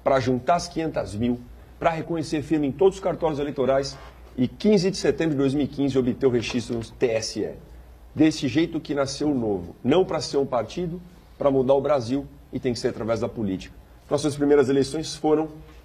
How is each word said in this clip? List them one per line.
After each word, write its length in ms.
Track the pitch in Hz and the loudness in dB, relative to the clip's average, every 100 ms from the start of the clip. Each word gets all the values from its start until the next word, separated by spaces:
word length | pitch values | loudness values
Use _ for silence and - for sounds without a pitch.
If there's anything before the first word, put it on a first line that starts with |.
pra 160 | - 135 | -2 0
juntar 360 | 123 127 147 175 | 0 0 0 -2
as 120 | 175 | -2
quinhentas 480 | 160 160 139 98 104 | -6 -4 -6 -6 -4
mil, 240 | 120 120 - - - - | -2 -2 -8 -20 -20 -4
pra 100 | 170 | -2
reconhecer 520 | 160 - 165 139 156 | -2 -4 -6 -2 -4
firme 260 | 143 156 143 | -2 0 0
em 40 | |
todos 240 | 120 190 - | 2 2 2
os 60 | |
cartórios 360 | 185 135 160 143 | -2 -2 -2 -2
eleitorais 580 | 147 143 123 135 139 - - - - - | -4 0 2 2 -2 -8 -18 -20 -12 -2
e 80 | 123 | -2
quinze 440 | - 208 208 185 | 0 4 4 4
de 60 | 190 | 0
setembro 380 | 143 143 165 139 | 0 0 0 2
de 20 | |
dois 160 | 139 | 2
mil 100 | 143 | 0
e 40 | 127 | -2
quinze 300 | - 139 131 | 0 0 2
obter 280 | 123 - 131 | 0 2 2
o 20 | |
registro 460 | 120 110 123 107 117 | 2 0 -4 -4 -6
no 80 | |
T 240 | 110 - 127 | -8 -2 0
S 320 | 110 - 107 | 0 -2 -4
E. 140 | 85 - - - - - - | -6 -6 -18 -20 -20 -20 -10
Desse 340 | 120 156 151 135 | 2 2 4 0
jeito 300 | 131 170 156 | 0 0 -2
que 140 | - | -4
nasceu 380 | 143 135 - 147 | -2 -2 -2 0
o 20 | |
Novo. 400 | 135 110 95 85 - | 0 0 -2 -6 -6
Não 200 | 120 170 185 | 2 2 2
pra 140 | 156 | -2
ser 180 | - 143 | -2 -2
um 80 | 135 | 0
partido, 560 | 123 110 170 180 180 - - - - | -2 -4 -6 -6 -8 -14 -20 -20 -2
pra 120 | 139 | 2
mudar 240 | 135 127 139 | 4 4 4
o 60 | |
Brasil, 460 | 143 143 113 139 139 - - | 4 0 0 -4 -4 -16 -12
e 80 | - | -4
tem 140 | 131 | -4
que 40 | 113 | -2
ser 100 | 123 | -2
através 320 | 117 110 110 | -2 -2 -2
da 80 | 113 | -2
política. 440 | 120 101 92 - - - - - | -4 -4 -4 -6 -18 -20 -20 -4
Nossas 260 | 147 151 143 | -2 0 0
primeiras 320 | 143 147 131 | 4 6 6
eleições 460 | 139 131 160 151 - | 2 2 -2 -8 -2
foram 320 | 156 156 156 - - - | 2 2 2 -8 -20 -20